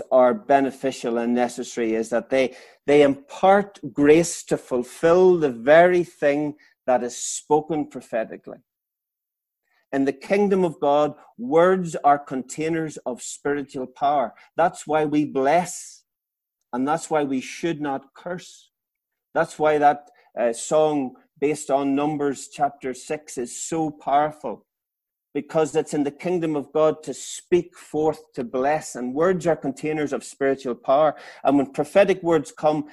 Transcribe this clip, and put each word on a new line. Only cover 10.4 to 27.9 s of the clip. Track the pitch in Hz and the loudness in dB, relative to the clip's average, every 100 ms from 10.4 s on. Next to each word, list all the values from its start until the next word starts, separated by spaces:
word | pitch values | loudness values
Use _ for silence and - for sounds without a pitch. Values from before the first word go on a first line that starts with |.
| 202 190 180 | 2 2 0
of | 147 | 0
God, | 143 147 151 - _ - | 0 2 0 -4 _ -12
words | 123 156 180 190 170 151 | 0 4 4 2 -2 0
are | 143 143 | 2 2
containers | - 135 123 - 160 165 156 147 - | 0 -10 -8 -6 -4 -4 -6 -8 -10
of | 120 | -10
spiritual | - - 147 143 135 135 127 | -12 -8 -4 -4 -6 -10 -10
power. | - 143 147 113 - _ - | -4 -2 0 -2 -6 _ -2
That's | 175 180 - | -2 -2 -2
why | 151 151 | -2 0
we | 147 | 0
bless, | 147 123 135 165 175 - - - _ _ _ _ _ _ _ | 0 0 2 2 0 -8 -18 -20 _ _ _ _ _ _ _
and | 123 135 | -4 -2
that's | 160 - | -4 -2
why | 156 | -2
we | 143 135 | -2 -4
should | 123 - 170 151 | -8 -8 -6 -6
not | 147 135 - | -6 -8 -12
curse. | - 180 180 - - _ _ _ _ _ _ _ | -16 -12 -12 -14 -20 _ _ _ _ _ _ _
That's | 147 165 - | -4 -4 0
why | 151 151 | 0 4
that, | 147 147 - _ _ - | 4 2 -4 _ _ -4
uh, | - | -2
song | 117 - 156 156 147 131 - _ - | -2 0 2 2 0 -4 -8 _ -4
based | 143 151 - | -4 -4 -2
on | 139 139 139 | -2 0 0
Numbers | 147 147 143 127 - | -2 -2 -4 -6 -10
chapter | - 143 - 131 | -4 -4 -4 -10
six | 123 - 151 - - | -10 -8 -10 -10 -10
is | 123 - | -10 -10
so | - 165 156 | -6 -4 -4
powerful, | 147 - 139 151 151 127 101 _ _ _ _ _ _ _ | -6 0 0 0 -4 -12 -12 _ _ _ _ _ _ _
because | 147 147 160 156 160 | -8 -4 -2 0 -2
it's | 143 | -2
in | 151 | -2
the | 143 | -2
kingdom | - 175 180 160 147 | -4 -4 -2 -2 -4
of | 127 | -4
God | 156 156 151 | 0 2 0
to | - | -8
speak | 127 - - - 175 165 - | -12 -12 -14 0 0 0 -12
forth, | - | -8